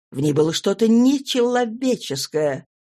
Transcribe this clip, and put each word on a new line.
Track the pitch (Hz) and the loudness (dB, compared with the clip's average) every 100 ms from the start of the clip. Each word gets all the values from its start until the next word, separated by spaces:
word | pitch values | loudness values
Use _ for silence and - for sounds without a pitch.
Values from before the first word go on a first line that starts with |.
| _ | _
в | 131 | -4
ней | 147 | 0
было | 147 160 | 2 0
что-то | - 196 196 226 | 0 -2 0 4
нечеловеческое. | 233 254 277 - 262 240 247 233 233 254 233 - 135 - 156 147 135 - _ _ | 4 4 2 -2 -2 0 0 -2 -2 -2 -2 -4 -8 -4 -2 -2 -4 -10 _ _